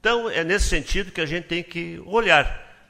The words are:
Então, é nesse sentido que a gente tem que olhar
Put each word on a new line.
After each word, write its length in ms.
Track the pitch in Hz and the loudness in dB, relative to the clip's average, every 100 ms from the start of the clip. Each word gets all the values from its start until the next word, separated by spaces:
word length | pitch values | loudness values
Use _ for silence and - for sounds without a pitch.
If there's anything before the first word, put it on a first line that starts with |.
Então, 280 | 214 240 226 | 2 0 0
é 160 | - | -2
nesse 240 | 165 196 - | 0 2 2
sentido 440 | 196 139 185 196 | 0 0 -2 -2
que 80 | - | -4
a 60 | 156 | -4
gente 180 | 170 | -4
tem 180 | 170 170 | -4 -6
que 400 | 170 170 170 170 175 | -6 -8 -8 -10 -2
olhar 540 | 214 214 156 131 - - - _ | 0 4 4 4 -4 -12 -20 _